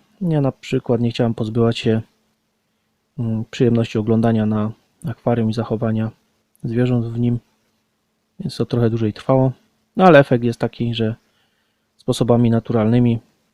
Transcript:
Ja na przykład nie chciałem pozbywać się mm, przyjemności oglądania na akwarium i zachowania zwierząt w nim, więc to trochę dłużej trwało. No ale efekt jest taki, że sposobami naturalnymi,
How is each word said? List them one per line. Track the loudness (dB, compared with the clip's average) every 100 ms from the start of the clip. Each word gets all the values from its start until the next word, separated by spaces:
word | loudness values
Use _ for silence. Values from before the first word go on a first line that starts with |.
| _ _
Ja | -2 0
na | 0
przykład | -4 -6 -6 -2 0
nie | 0
chciałem | 0 -2
pozbywać | -2 -4 0 0 0
się | 0 -2 -4 _ _ _ _ _ _ _ _ _ _ -8
mm, | -6 -6 -8
przyjemności | 0 2 2 0 -2
oglądania | 0 0 2 0 0
na | -2 -4 -8 _ _
akwarium | -12 -6 -2 0 0
i |
zachowania | -2 -4 -4 -2 -2 -4 -8 _ _ _ _
zwierząt | -6 -2 0 0 -2
w | -2
nim, | -2 -2 -8 _ _ _ _ _ _ _ _ _
więc | -12 -6
to | -4
trochę | 0 0
dłużej | 0 -4
trwało. | -4 0 2 2 -2 _ _ _ 2
No |
ale | 6 8
efekt | 6 0
jest | 0 -4
taki, | -6 -4 -6
że | -2 -4 -6 _ _ _ _ _ _ _ _
sposobami | -6 -2 2 2 4
naturalnymi, | 0 0 0 2 2 2 0 -6 _ _